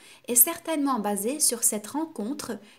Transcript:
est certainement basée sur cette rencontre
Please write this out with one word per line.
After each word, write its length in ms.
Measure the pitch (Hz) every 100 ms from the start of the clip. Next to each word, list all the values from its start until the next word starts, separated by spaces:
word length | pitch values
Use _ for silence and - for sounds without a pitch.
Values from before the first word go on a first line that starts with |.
| - - -
est 80 |
certainement 640 | 240 330 330 - 311 277 247
basée 400 | 202 202 214 302
sur 240 | - 226
cette 240 | - 214 214
rencontre 720 | 285 320 - 208 294 - 208 -